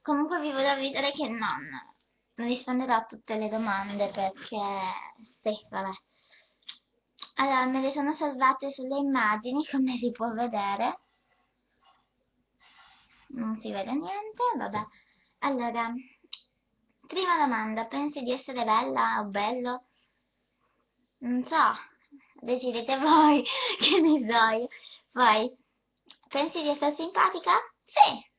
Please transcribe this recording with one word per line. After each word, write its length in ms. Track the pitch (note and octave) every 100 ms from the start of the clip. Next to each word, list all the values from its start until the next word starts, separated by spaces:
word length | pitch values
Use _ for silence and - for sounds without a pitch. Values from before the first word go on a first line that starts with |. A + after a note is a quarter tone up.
Comunque 400 | - C#4+ D#4 E4+
vi 100 | D4
volevo 180 | C4+ C#4
avvisare 420 | C#4 C4+ C4 C#4
che 180 | C#4 B3+
non, 400 | A3+ G#3 C#3 D3+ C3 - _ _ _ _
non 120 | - A#3+
risponderò 480 | B3+ B3+ B3+ C4
a 100 | A3+
tutte 320 | A3+ A3 - G#3+
le 120 | G#3+
domande 600 | A3 A3+ G3 G3+ G3+ G3+
perché, 480 | G#3 G3 F#3+ - G#3+ G3+ G3 F#3 F#3+ - _ A3 -
sì, 240 | A3 G#3+ -
vabbè. 220 | F#3+ F#3+ F#3+ _ _ _ - - _ - - _ _ _ - -
Allora, 300 | - C#4 C4
me 160 | B3+ C4
le 100 | C4
sono 220 | C#4+ C#4+
salvate 580 | D#4 D4+ B3+ C4+ C#4+ C#4
sulle 260 | C4+ B3+ C#4
immagini, 680 | C#4 C4 G#3+ G#3+ A#3+ C#4 D#4
come 280 | C#4 C4 B3
si 140 | A#3
può 200 | A#3 A3+
vedere. 680 | A3 A#3+ G#3+ G3+ G3+ B3 - _ _ _ _ _ _ _ _ _ _ _ _ _ _ _ _ - - - - _ _ _
Non 320 | B3 A3 A3
si 120 | A3
vede 200 | G3+ A3+
niente, 520 | C#4 E4+ G4+ G#4+ G#4+ B4 D4+
vabbè. 260 | G3+ G#3 G#3+ - _ _ _ _
Allora, 540 | C#4+ C4 A#3+ A3+ A#3 A#3+ - _ _ - _ _ _ _ _ _ _
prima 300 | E4 F#4 E4+
domanda, 480 | C#4+ A3+ A3 A3 A3+
pensi 340 | C#4 D4 D4
di 100 | B3
essere 320 | C4 - B3
bella 560 | A3 A3 C4 C4 A3+ A3+
o 60 |
bello? 600 | G#3 G3+ G#3 B3+ B3 B3+ _ _ _ _ _ _ _ _ _ _ _ _ _ _
Non 240 | A#3+ B3
so, 300 | B3 D#4+ B3 - - _ _ C#4+ _ -
decidete 580 | - B3 B3+ A#3 A3+ C4+
voi, 440 | D4+ D#4 D4+ D4
<laughs> 340 | - C5 B4 F#4+
che 200 | D#4+ F4+
ne 300 | D#4+ D4+ A3
so 240 | A#3 A3
io. 120 | A3 B3 - - - _
Poi, 420 | A#3+ A#3+ G#3+ B3 - _ _ _ _ _ - _
pensi 320 | C#4 D#4 E4+
di 80 | D4
essere 260 | D4 D4
simpatica? 560 | D4 E4 - C#4 E4+ - - - _
Sì. 440 | _ - C#4+ A#3 -